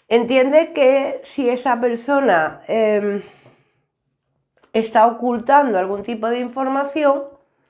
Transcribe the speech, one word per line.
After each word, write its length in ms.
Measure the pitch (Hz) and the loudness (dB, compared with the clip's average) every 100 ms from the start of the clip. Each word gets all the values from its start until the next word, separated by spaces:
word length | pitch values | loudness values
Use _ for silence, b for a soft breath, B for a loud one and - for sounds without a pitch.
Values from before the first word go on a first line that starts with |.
| - | -2
entiende 640 | 330 294 262 262 311 330 | 0 2 2 4 4 2
que 480 | 294 262 269 277 - | 2 2 2 0 -8
si 260 | - - 240 | -10 -4 -2
esa 320 | 247 262 240 | -2 -2 -2
persona, 800 | 247 233 269 277 262 170 156 - - | -2 -4 -2 0 2 2 0 -6 -6
eh, 560 | 226 214 208 208 202 B B B B B B _ _ _ _ _ _ _ _ _ | -2 0 0 -2 -6 B B B B B B _ _ _ _ _ _ _ _ _
está 340 | 220 226 226 233 | -4 0 4 4
ocultando 720 | 233 247 240 226 277 277 190 | 2 -4 -4 2 4 4 0
algún 240 | 190 202 | -2 -4
tipo 240 | 202 220 220 | -8 -6 -4
de 80 | 247 | -4
información, 840 | 247 269 262 269 277 302 285 285 - - _ _ | -6 -6 -4 -2 -4 0 0 0 -4 -16 _ _